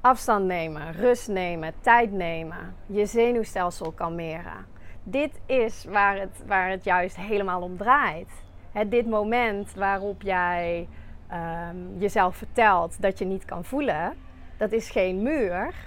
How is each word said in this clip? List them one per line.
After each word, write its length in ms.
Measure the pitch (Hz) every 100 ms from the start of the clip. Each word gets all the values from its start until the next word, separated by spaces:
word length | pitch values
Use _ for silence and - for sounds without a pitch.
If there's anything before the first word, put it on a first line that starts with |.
Afstand 440 | 247 254 - 214
nemen, 480 | 190 180 160 151 151
rust 360 | 165 247 240 -
nemen, 440 | 196 180 170 160 -
tijd 320 | - 233 233
nemen, 640 | 196 170 165 160 175 175 185 -
je 200 | 208 208
zenuwstelsel 880 | 233 233 247 208 - 180 - 160
kalmeren. 720 | 165 170 170 165 160 175 - 190 - - -
Dit 380 | - 262 294 - -
is 380 | 262 220 -
waar 320 | - 202 202 196
het, 260 | 196 - -
waar 240 | 196 185
het 140 | 190
juist 320 | 190 180 180 180
helemaal 460 | 196 208 196 180
om 140 | 180 180
draait. 540 | 208 277 240 160 190 - - - -
Hè, 160 | 208 214
dit 180 | 240 233
moment 680 | 214 208 233 233 202 202
waarop 480 | 196 196 196 202 196
jij, 680 | 190 185 180 175 170 170 120 - - - -
ehm, 480 | 175 165 165 170 180 180 190
jezelf 380 | 202 214 185 -
vertelt 680 | - - 220 185 165 -
dat 160 | 196 190
je 60 |
niet 200 | 185 190
kan 200 | - 170
voelen, 520 | 175 269 285 156 175 302 - - - -
dat 160 | 214
is 180 | 220 226
geen 320 | - 185 185
muur. 520 | 226 311 208 175 240 -